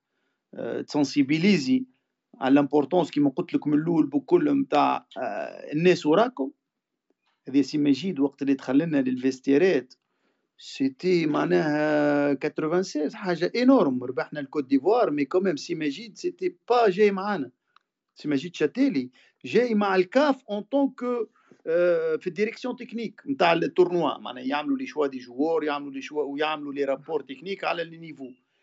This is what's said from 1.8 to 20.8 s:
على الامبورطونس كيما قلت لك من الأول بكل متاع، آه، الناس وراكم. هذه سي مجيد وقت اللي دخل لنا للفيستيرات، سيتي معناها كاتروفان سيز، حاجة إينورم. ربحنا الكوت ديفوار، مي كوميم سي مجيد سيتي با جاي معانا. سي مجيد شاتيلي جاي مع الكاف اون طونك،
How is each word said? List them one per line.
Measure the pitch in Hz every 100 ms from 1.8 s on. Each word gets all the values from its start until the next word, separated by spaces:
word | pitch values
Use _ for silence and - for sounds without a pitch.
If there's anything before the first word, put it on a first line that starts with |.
| - _ _ _ _ -
على | 131
الامبورطونس | 139 143 147 131 180 147
كيما | 147 143
قلت | 156 170
لك | 143 147
من | 151
الأول | 160 165 143
بكل | 143 - 175 147
متاع، | 139 139 147 135 131 - -
آه، | 123 101 65 50 -
الناس | 151 180 175 151
وراكم. | 165 240 - 277 - _ _ _ _ _ _ _ _ -
هذه | 135
سي | 135 151
مجيد | 143 131 190 139
وقت | 139 -
اللي | 139
دخل | 135 - 135
لنا | 165 143
للفيستيرات، | 127 127 131 131 - 139 190 147 123 _ _ _ _ _ _ _
سيتي | - - 135 135 180 175 156
معناها | 147 156 175 156 151 151 151 147 147 143
كاتروفان | 139 151 156 156 180
سيز، | 185 302 -
حاجة | 220 196 165 175
إينورم. | 233 254 262 151 127
ربحنا | 123 131 151 151
الكوت | 139 151 135
ديفوار، | 139 160 240 190
مي | 147
كوميم | 139 180 196 143
سي | -
مجيد | 165 151 139 226 170
سيتي | 180 175 185 - -
با | 240 220
جاي | 180 208
معانا. | 196 202 190 131 _ _ _ _ _ _
سي | - 151
مجيد | 139 175
شاتيلي | - 151 240 277 147 127 _ _ _
جاي | 127 180 247
مع | 214 202 190
الكاف | 185 262 294 269 -
اون | 208
طونك، | 208 277